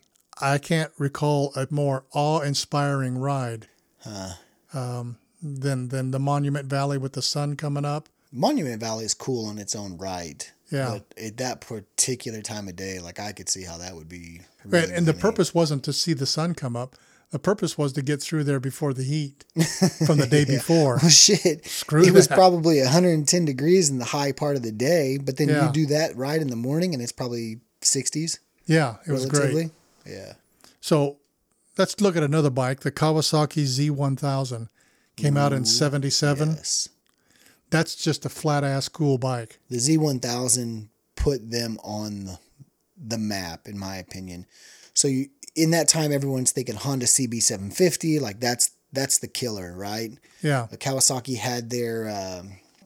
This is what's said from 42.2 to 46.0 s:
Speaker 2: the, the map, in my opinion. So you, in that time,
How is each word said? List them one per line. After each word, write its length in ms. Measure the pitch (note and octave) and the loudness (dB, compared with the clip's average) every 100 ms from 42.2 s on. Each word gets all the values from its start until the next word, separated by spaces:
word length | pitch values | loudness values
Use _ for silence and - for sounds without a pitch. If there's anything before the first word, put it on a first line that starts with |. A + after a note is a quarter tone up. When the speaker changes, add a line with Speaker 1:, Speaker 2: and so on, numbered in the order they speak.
| F#2+ | -10
Speaker 2:
the, 140 | F#2 _ - - _ _ - | -14 _ -20 -20 _ _ -14
the 200 | A#2 A2+ | -8 -4
map, 500 | G#2+ G2 F2 D#2+ - | -4 -4 -6 -12 -12
in 100 | G2+ | -10
my 200 | F#2+ F#2+ | -10 -10
opinion. 480 | F2 F#2+ F#2 F2 - _ - - - | -12 -14 -12 -14 -16 _ -20 -20 -6
So 140 | - C#3+ | 0 2
you, 180 | C3 C#3 _ - - | 0 -2 _ -8 0
in 160 | D#3+ | 4
that 160 | E3 D3+ | 4 2
time, 240 | E3 | 2